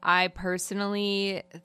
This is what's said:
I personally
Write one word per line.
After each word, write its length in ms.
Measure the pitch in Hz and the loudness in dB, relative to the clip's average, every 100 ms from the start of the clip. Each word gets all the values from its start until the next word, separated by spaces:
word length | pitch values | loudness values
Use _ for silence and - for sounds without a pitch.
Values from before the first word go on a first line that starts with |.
I 240 | - 180 185 | 2 4 4
personally 1120 | - 185 180 - 196 202 202 202 196 196 185 - 175 | 0 -4 -4 -4 -4 -2 -2 0 0 0 -4 -8 -12